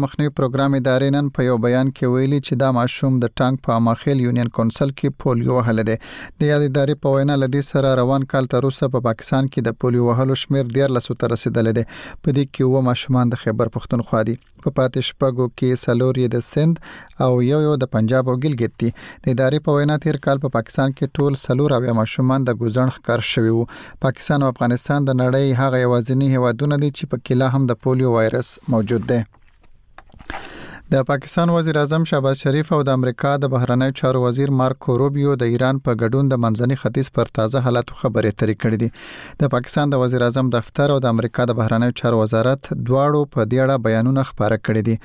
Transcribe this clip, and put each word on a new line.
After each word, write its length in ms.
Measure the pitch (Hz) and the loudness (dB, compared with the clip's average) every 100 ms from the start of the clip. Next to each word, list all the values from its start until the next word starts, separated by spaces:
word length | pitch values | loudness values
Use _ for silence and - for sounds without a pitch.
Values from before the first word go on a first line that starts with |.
مخنیوي 300 | 139 - 147 135 | -2 -2 -2 0
پروګرام 380 | 131 135 139 139 | -2 0 0 0
ادارې 300 | 131 127 139 143 | 2 2 2 0
نن 140 | 143 135 | -2 0
په 100 | 127 | 0
یو 80 | 120 120 | 2 2
بیان 260 | 123 135 | 2 0
کې 120 | 131 127 | -2 0
ویلي 260 | 127 135 143 | 0 0 0
چې 220 | - 127 | -2 0
دا 80 | 135 | 0
ماشوم 480 | 123 123 - 135 131 | 2 0 0 0 0
د 140 | 120 - | 0 0
ټانک 200 | 127 131 - | 0 0 0
په 80 | 117 | 0
اماخیل 420 | 117 117 - 139 123 | 2 0 0 0 0
یونین 240 | 123 120 - | 0 -2 -2
کونسل 320 | 113 - 139 | -2 0 -4
کې 200 | 135 139 - 143 | -2 -4 -2 -2
پولیو 340 | 120 127 127 | 0 0 0
وهلی 260 | 117 110 110 | 0 0 0
دی. 80 | 113 - - - - | -4 -6 -18 -12 -2
د 40 | |
یادې 220 | 147 147 147 | 0 2 2
ادارې 240 | 139 139 147 143 | 0 0 0 0
په 100 | 135 | 2
وینا 200 | 143 139 | 2 2
له 120 | 131 | 0
دې 140 | 143 139 | 0 -2
سره 240 | 147 135 131 | 0 2 2
روان 260 | 123 139 135 | 2 0 0
کال 180 | 135 131 123 | -2 0 0
تر 140 | 135 | 0
اوسه 220 | - 139 127 | 0 -2 0
په 100 | 120 | -2
پاکستان 340 | 110 - 135 135 | -2 -2 -2 0
کې 220 | - 117 | -2 -4
د 100 | 110 127 | -2 0
پولیو 240 | 120 120 | 2 2
وهلو 320 | 117 131 131 | 2 0 0
شمیر 300 | - 139 123 123 | 0 -2 0 0
دیارلسو 380 | 139 127 - | 0 0 -4
ته 200 | 123 117 113 | -4 -2 -2
رسېدلی 380 | 123 117 113 113 | -2 0 2 0
دی. 80 | 113 - - - | -2 -8 -18 -6
په 60 | - | -2
دې 120 | 139 139 | 0 0
کې 80 | - | 0
اووه 200 | 131 135 127 | 2 2 2
ماشومان 460 | 123 - 127 123 120 | 0 0 2 2 0
د 80 | - | -2
خیبر 280 | 110 113 117 | -2 -2 -4
پښتونخوا 460 | - 120 - 113 110 | -4 -4 0 0 0
دي. 60 | 117 - - | -4 -8 -8
په 80 | 147 135 | -4 0
پاتې 220 | 127 131 - | 0 0 -4
شپږو 360 | - 135 123 123 - | -2 -2 0 -2 -2
کې 120 | 127 127 - | -2 0 0
څلور 280 | 120 131 131 | 0 2 0
یې 40 | 123 | 0
د 60 | 120 - | -2 -2
سند 260 | - 160 165 - - - - 131 | 0 2 0 -6 -20 -12 -2 0
او 60 | 123 123 | 2 2
یو 100 | 151 151 | 2 2
یو 80 | 147 | 0
د 120 | 127 110 | 0 0
پنجاب 340 | 110 131 127 | 2 2 0
او 60 | 127 | 0
ګلګت 380 | 151 127 113 - | -2 -2 -2 -2
دي. 80 | 113 - - - | -4 -4 -14 -8
د 20 | - | -2
ادارې 260 | 123 131 147 160 | 0 2 0 0
په 60 | 143 | 2
وینا 200 | 147 151 | 2 0
تیر 200 | 156 147 - | -2 -2 0
کال 180 | 139 139 | 0 0
په 100 | 120 | -2
پاکستان 400 | 113 - 139 131 | -4 -2 -2 0
کې 80 | 139 - | -4 0
ټول 240 | 143 135 - | 0 0 -2
څلور 300 | 127 147 127 | 0 2 2
اویا 160 | 123 113 | 0 0
ماشومان 460 | 110 - 131 131 127 | 0 0 0 2 0
د 100 | 117 | 0
ګوزن 320 | 117 117 127 - | 0 0 0 -2
ښکار 280 | - 117 - | -2 -2 0
شوي 200 | - 113 | 0 2
وو. 140 | 113 120 - - - 135 | 2 -2 -8 -20 -4 -4
پاکستان 380 | - - 143 | -2 -2 0
او 60 | 135 | 0
افغانستان 520 | 127 120 123 - 143 135 | 0 0 0 0 0 0
د 120 | 127 | 0
نړۍ 260 | 127 135 139 127 | 2 2 2 2
هغه 160 | 135 127 123 | 2 2 2
یوازیني 420 | 123 117 131 139 131 | 2 0 0 2 2
هیوادونه 420 | 123 120 147 143 | 2 0 0 0
دي 120 | 147 | 0
چې 120 | 139 143 | -4 -6
په 60 | 123 | -6
کې 100 | - 127 | -2 0
لا 60 | 131 135 | 2 2
هم 80 | 131 | 0
د 80 | 117 131 | 0 0
پولیو 260 | 131 131 | 2 2
وایرس 380 | 117 110 123 123 - - 117 | 2 2 0 -4 -6 -2 0
موجود 340 | 104 117 120 | 2 0 0
دی. 100 | 120 110 _ - _ - - _ - - - - - - - - - - | -2 -2 _ -20 _ -20 -20 _ -20 -20 -20 -16 -14 -14 -18 -18 -14 -2
د 100 | 143 | 0
پاکستان 460 | 131 143 - - 170 | 0 -2 -2 0 2
وزیر 280 | 170 160 151 | 2 0 0
اعظم 260 | 147 160 | 0 0
شهباز 340 | 160 151 135 135 | 0 0 0 0
شریف 340 | 143 143 156 | 0 0 0
او 40 | 156 | 0
د 60 | 139 | 2
امریکا 420 | 131 127 123 143 143 | 2 0 0 0 0
د 120 | 139 | 0
بهرنیو 380 | 127 123 123 131 | 0 0 2 0
چارو 280 | 131 135 131 | 0 0 2
وزیر 300 | 123 120 139 | 0 0 0
مارکو 420 | 135 131 135 - 120 | 2 0 -2 0 0
روبیو 360 | 139 143 143 135 | 2 0 0 0
د 140 | 120 | 0
ایران 260 | 120 131 135 | 2 0 0
په 160 | 135 113 | -2 -2
ګډون 340 | 113 135 139 | 0 2 2
د 80 | 131 | 2
منځني 340 | 117 110 123 135 | 0 0 0 0
ختیځ 300 | - 139 135 | -2 -2 -2
پر 200 | - 117 - | -2 -2 0
تازه 220 | 110 131 | 0 0
حالاتو 380 | 123 120 113 - | 0 0 -2 -4
خبرې 300 | 127 110 110 | -4 0 0
اترې 240 | - 110 107 | 0 -2 0
کړې 160 | 113 110 | 0 0
دي. 80 | 117 - - - - - | -2 -4 -18 -18 -12 -2
د 120 | 143 123 | 0 0
پاکستان 340 | 120 - 147 | -2 -2 0
د 120 | 139 | 2
وزیر 200 | 127 127 | 2 2
اعظم 260 | 120 131 131 | 0 0 0
دفتر 440 | 120 - - 143 | 0 -2 0 2
او 60 | 139 | 2
د 60 | 127 | 2
امریکا 400 | 113 117 - 123 | 0 0 0 0
د 120 | 117 | 0
بهرنیو 360 | 110 117 120 120 | 0 2 0 0
چارو 200 | 120 113 | 0 2
وزارت 480 | 110 113 120 135 - | 2 2 2 0 -4
دواړو 500 | 135 117 131 143 147 147 | -6 0 2 2 2 0
په 200 | - 107 | -2 0
دې 120 | 127 131 | 2 2
اړه 180 | 135 113 | 0 0
بیانونه 360 | 113 120 135 | 0 2 0
خپاره 360 | 131 - 104 110 - | -2 -2 0 0 0
کړي 140 | 110 110 | 0 0
دي. 80 | 113 | -2